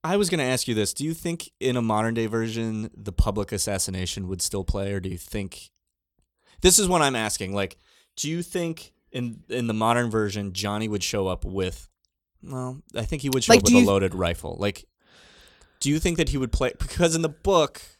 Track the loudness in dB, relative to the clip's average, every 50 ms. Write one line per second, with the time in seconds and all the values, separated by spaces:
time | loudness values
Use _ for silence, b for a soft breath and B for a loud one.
0 | -2 0 2 2 2 2 2 0 2 2 0 0 0 0 0 2 0 0 -2 -4
1 | -4 -4 -4 -4 -4 -6 -6 -6 -8 -14 _ _ -2 0 2 2 2 2 2 2
2 | 2 0 0 0 -2 0 0 -2 -2 -2 -4 -4 -4 -4 -4 -6 -8 -8 -12 -12
3 | -12 -4 0 0 0 2 0 -2 -4 -4 -4 -4 -2 -2 -2 -4 -4 -4 -4 -4
4 | -4 -4 -6 -6 -6 -6 -6 -4 -4 -4 -4 -4 -4 -2 -2 -2 -2 -2 -4 -4
5 | -4 -6 -8 -8 -12 -8 -6 -6 -6 -6 -10 -16 -20 -20 _ _ _ _ _ _
6 | _ _ _ _ _ _ _ b b b b b 4 6 6 6 4 4 4 4
7 | 4 4 2 0 -2 -2 -2 -4 -4 -4 -2 -2 -2 -2 -6 b b b b b
8 | b b _ -8 -6 -4 -4 -4 -6 -4 -4 -4 -4 -4 -6 -8 -14 -20 _ _
9 | _ _ -8 -6 -6 -6 -8 -12 -12 _ -4 -2 -2 0 0 2 2 2 2 2
10 | 2 2 0 0 0 0 -2 -4 -6 -6 -6 -4 -4 -4 -2 -2 -4 -2 -2 -4
11 | -4 -2 -2 0 0 0 -2 -4 -6 -6 -4 -2 -2 -2 -4 -8 -18 _ _ _
12 | _ _ _ _ _ _ _ _ -14 -10 -8 -8 -8 -8 -10 -12 -10 -6 -6 -4
13 | -4 -4 -4 -2 -2 0 0 0 6 6 6 8 8 8 8 8 8 8 6 4
14 | 2 0 0 0 0 0 0 -2 -6 -10 -6 -2 -2 -2 -2 -4 -16 _ _ b
15 | b b b b b b b b b b b b b b b _ -2 0 0 2
16 | 2 0 2 2 0 0 0 -2 -2 0 0 0 0 0 -2 -4 -6 -6 0 2
17 | 2 2 2 2 0 -2 -4 -2 0 2 4 4 4 2 -2 -14 -20 -20 _